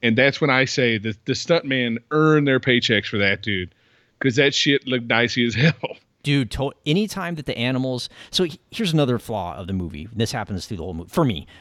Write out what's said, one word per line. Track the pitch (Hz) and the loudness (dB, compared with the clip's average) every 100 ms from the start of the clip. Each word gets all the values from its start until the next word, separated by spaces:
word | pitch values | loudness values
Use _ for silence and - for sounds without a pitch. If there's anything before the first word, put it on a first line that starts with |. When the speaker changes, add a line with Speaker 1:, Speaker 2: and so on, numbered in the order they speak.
Speaker 1:
And | 117 113 | 2 4
that's | 139 - | 4 2
when | 147 | 2
I | 131 | 2
say | 131 - 120 110 | 2 0 0 0
that | 110 - | -4 -6
the | - | -4
stuntman | 120 - 127 139 131 120 113 - | -4 0 0 0 -2 -2 -4 -2
earned | 156 156 151 143 | 2 4 4 4
their | 131 | 2
paychecks | - 120 - 104 | 4 2 4 0
for | - 104 | 0 0
that, | 101 98 | 0 0
dude, | 107 95 90 _ _ _ _ - | -4 -4 -6 _ _ _ _ -4
'cause | 135 120 | 0 2
that | 143 | 2
shit | - 147 143 131 | 2 2 0 0
looked | 127 120 | -4 0
dicey | 113 117 123 | 2 2 0
as | 120 | 0
<laughs> | |
hell. | 110 156 - - - _ _ | 2 2 0 -6 -12 _ _
Speaker 2:
Dude, | 147 143 120 | -2 0 0
to-, | - 139 - 151 | -4 -6 -4 -2
anytime | 175 214 196 175 | 0 -2 -6 -8
that | 160 | -8
the | 143 117 | -6 -2
animals, | 120 131 131 123 - - - | -2 0 -2 -4 -8 -16 -6
so | - | -2
he-, | 175 - _ | -2 -4 _
here's | - 202 | -4 0
another | 156 135 120 | 2 2 0
flaw | - 107 87 | -2 -6 -6
of | 73 90 | -8 -6
the | |
movie. | 95 85 73 98 | -4 -4 -8 -8
This | 110 113 | -4 -2
happens | 120 101 95 | -4 -6 -8
through | - 98 | -8 -10
the | |
whole | 85 | -8
movie, | 82 85 | -10 -4
for | - | 0
me. | 143 80 - - | 0 0 -10 -20